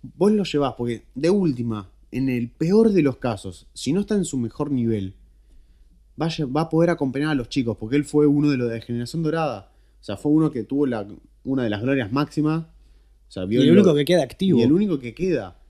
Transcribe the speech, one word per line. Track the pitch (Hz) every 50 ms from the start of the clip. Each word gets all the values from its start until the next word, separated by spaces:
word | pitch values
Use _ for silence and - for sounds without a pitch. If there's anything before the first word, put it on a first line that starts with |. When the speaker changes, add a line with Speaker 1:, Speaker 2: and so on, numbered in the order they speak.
Speaker 1:
vos | - - - - 170 208
lo | 214 208 190
llevás, | - - 147 143 131 127 -
porque | 120 120 117 107 - - _
de | 123 143 170
última, | 196 208 185 160 131 120 117 120 110 107 95 - _ _ _ _
en | - 127 135 135
el | 127 120 120 117
peor | - _ 160 165 190 220 226 226
de | 202 185
los | 151 139 123
casos, | - - 123 110 98 - 98 87 - - - _
si | - - 131
no | 147 196
está | 202 202 214
en | 202 175
su | 151 - 135
mejor | 120 110 - - 147 147
nivel, | 143 127 117 113 110 104 98 95 98 _ - _ _ _ _ _ - - - _ _ _ - _ _ _ _ _ _ -
va | 151
a | 160
lle-, | 156 - 156 123 127
va | 151
a | 160 160
poder | - 160 170 170
acompañar | 170 165 147 135 120 135 147 156
a | 156
los | 135 117 -
chicos, | - 143 123 117 107 -
porque | 110 110 127
él | 147 143
fue | - - 147 147
uno | 147 143 147 147 147
de | 143
los | 127 123 120
de | 113 113
la | -
generación | - 120 120 120 120 - 160 165
dorada. | 151 156 165 160 147 117 101 95 _ _ _ _ _ _ _
O | _
sea, | - 101
fue | 95 - 147
uno | 151 156 160 151
que | - 123 107
tuvo | - 135 143 147
la, | 135 120 110 101 104 104 - _ _ _ _ _
una | 135 135 135 123
de | 110
las | 104 101
glorias | 110 131 139 135 120 98
máximas. | 117 139 151 151 - - 147 151 156 165 165 - - - - _ _ _ _ _ _ _ _ _
O |
sea, | - 95 92
vio | 95 110 131
Speaker 2:
Y | 143 147
el | 170
Speaker 1:
lo | 196
Speaker 2:
único | 202 190 151
que | 143 147
queda | 139 175 175
activo. | 143 123 - _ 196 190 170 120
Speaker 1:
Y |
el | 113 123
único | 147 185 214 208 170 135
que | - 120 110
queda. | 139 170 190 170 127 101 90 87 _ -